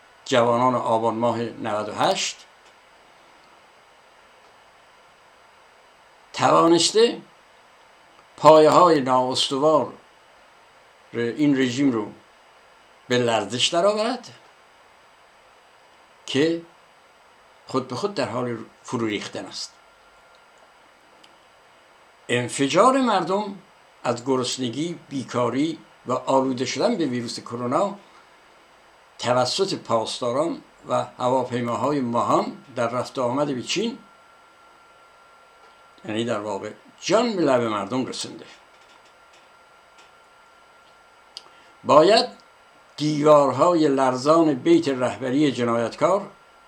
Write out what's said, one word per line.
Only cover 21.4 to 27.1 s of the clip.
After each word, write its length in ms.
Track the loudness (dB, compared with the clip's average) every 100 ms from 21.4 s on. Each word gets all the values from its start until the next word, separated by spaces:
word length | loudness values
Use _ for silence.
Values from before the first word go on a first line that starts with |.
| _ _ _ _ _ _ _ _ -4
انفجار 720 | -2 -2 -2 0 4 4 4
مردم 540 | 0 0 0 -4 -4 -12 -20 _ _ _
از 220 | -6 -4 -2
گرسنگی، 760 | -2 -2 -6 -6 -6 -8 -10 -10
بیکاری 680 | -12 -6 -4 -2 -2 -4 -6 -16 -18 -6
و 80 |
آلوده 520 | -6 0 0 0 -4 -6
شدن 320 | -2 -2 0
به 80 |
ویروس 340 | -4